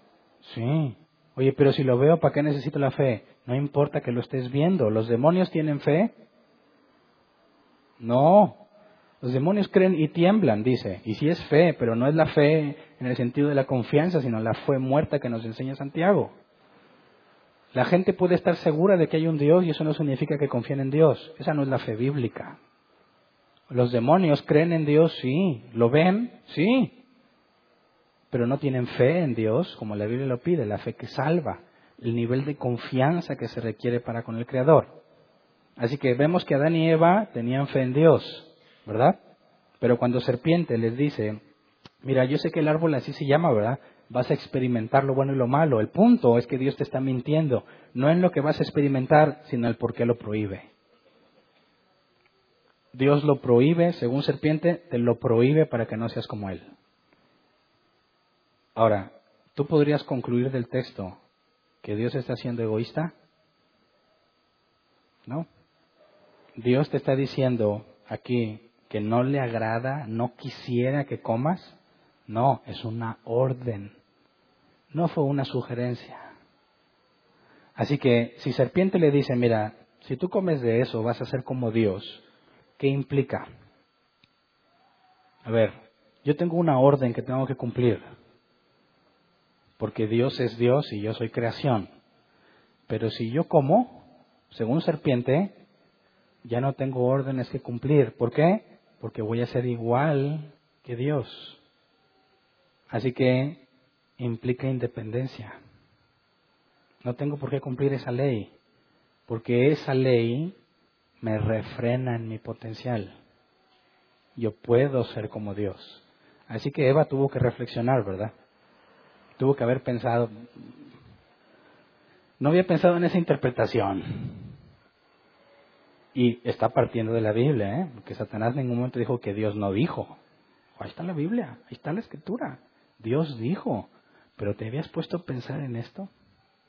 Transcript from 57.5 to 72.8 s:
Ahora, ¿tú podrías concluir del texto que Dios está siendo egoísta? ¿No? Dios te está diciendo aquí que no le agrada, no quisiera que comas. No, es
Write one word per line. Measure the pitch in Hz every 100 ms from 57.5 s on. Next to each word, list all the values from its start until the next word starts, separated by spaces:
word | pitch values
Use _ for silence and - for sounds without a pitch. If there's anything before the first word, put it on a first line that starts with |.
| _ _ _ _ _ _ _ _ _ _ _ _
Ahora, | - 113 101 95 - _ _ _
¿tú | - 143
podrías | 156 147 143
concluir | - 131 120 120 135
del | 131 120
texto | 131 127 - 92 - _ _ _ _ _ _
que | - 104
Dios | 117
está | 135 - 117
siendo | 127 117
egoísta? | 110 110 120 151 165 - _ _ _ _ _ _ _ _ _ _ _ _ _ _ _ _ _ _ _ _ -
¿No? | 147 165 _ _ _ _ _ _ _ _ _ _ -
Dios | 123 131 147
te | 139
está | - 135
diciendo | 135 - 131 117 104 104 - _ -
aquí | 107 - 123 110 107 _ _ -
que | 107
no | 104 120
le | 131 143
agrada, | 123 113 110 113 131 147 113
no | 113 123 -
quisiera | 135 - - 120 127 143
que | 135 113
comas. | - 113 147 180 - _ _ _ _ _ -
No, | 110 135 120 -
es | 101